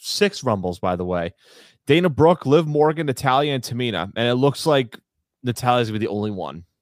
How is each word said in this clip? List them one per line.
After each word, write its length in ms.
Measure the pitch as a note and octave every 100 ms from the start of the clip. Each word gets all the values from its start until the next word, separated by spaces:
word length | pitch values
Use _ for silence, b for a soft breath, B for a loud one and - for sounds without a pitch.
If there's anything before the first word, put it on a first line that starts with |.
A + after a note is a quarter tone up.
six 420 | - - G3+ -
Rumbles, 360 | B2+ G#2 F2+ F2
by 160 | F#2+ F2+
the 100 | F2+
way. 280 | F2+ E2+ - b b b b -
Dana 240 | D3+ F3+
Brooke, 360 | B2+ D#3 F3+ C3+
Liv 220 | D3+ D#3
Morgan, 380 | D3+ D3+ D#3 D3+
Natalya, 480 | B2 C#3+ C3 D3
and 100 | C3+
Tamina. 480 | - A#2+ B2 F#2+ F#2 G#2
And 120 | A#2
it 80 | B2
looks 300 | B2+ B2 E3
like 340 | C#3+ B2 - _ _ _ _
Natalya's 460 | B2+ A2+ B2 B2 A2+
gonna 100 | G#2+
be 60 | F#2
the 60 |
only 200 | G#2 G#2+
one. 340 | G2+ D#2 D2 F2+ _